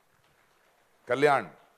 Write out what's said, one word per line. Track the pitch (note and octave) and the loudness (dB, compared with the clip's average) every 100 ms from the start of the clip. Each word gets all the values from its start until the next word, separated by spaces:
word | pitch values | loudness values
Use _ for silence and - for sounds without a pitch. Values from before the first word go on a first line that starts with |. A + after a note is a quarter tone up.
| _ _ _ _ _ _ _ _ _ _ - | _ _ _ _ _ _ _ _ _ _ -8
కళ్యాణ్, | B2+ D3 C3+ F#2 - _ | 0 2 0 -4 -14 _